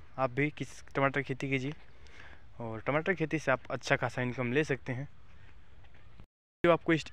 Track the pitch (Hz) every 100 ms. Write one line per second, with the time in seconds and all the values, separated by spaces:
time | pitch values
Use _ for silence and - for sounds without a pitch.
0 | - - 131 123 147 - 135 - - -
1 | 135 139 135 131 139 135 135 - - -
2 | - - - - - - 117 110 - 147
3 | 160 185 156 156 139 127 - 131 - 139
4 | 127 - 123 120 120 135 151 135 - 123
5 | 143 - - - - - - - - -
6 | - - - _ _ _ 175 165 - 160
7 | -